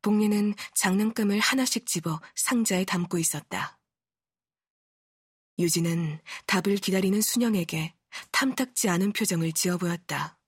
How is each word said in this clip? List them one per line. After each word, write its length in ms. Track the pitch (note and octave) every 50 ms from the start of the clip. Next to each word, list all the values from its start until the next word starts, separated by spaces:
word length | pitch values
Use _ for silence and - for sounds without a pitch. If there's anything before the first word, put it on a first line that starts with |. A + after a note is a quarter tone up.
| -
복례는 520 | G#3 G#3 G#3 G#3+ G#3 G#3 G#3 G#3 G#3 G3+ - - - _
장난감을 640 | - - G3 F#3 G3 G#3+ A3 A3+ - A3 G3+ G3+ G#3
하나씩 440 | G#3+ - - C4 B3+ B3+ - A#3 -
집어 360 | - - F3 D#3+ E3+ D#3 D#3+ - - _
상자에 480 | - - - C4 A#3+ A3+ G#3+ F#3+ F3+ F#3+
담고 340 | F#3 - F3+ F3 E3+ - F3
있었다. 640 | D#3+ - - D3 - _ - - - - - _ _ _ _ _ _ _ _ _ _ _ _ _ _ _ _ _ _ _ _ _ _ _ _ _ _ _ _ _ _ _ _ _ _ _ _ -
유진은 640 | F3 E3+ E3 E3+ E3 E3+ E3 E3+ E3 D#3 D3+ D#3 _ - - - -
답을 300 | - - F#3 F3 G3+ G3+
기다리는 440 | G3 - - F#3 F#3+ F#3+ F#3+ G3 G#3
순영에게 760 | G#3+ - - B3 A#3+ A#3 G#3+ F#3+ E3+ D#3+ - D#3+ D#3+ D#3+ - _ _ _ - - - _
탐탁지 580 | - - C#4 C4+ C4 - C4 B3+ _ - - G3+
않은 240 | F3 E3+ F#3+ G3+ G#3
표정을 400 | - A3 - F3+ E3 E3 E3 D#3+
지어 260 | - - F3+ F3 F3
보였다. 600 | F3+ F3 E3+ E3+ _ - D3+ D3 D#3 D#3 - _ _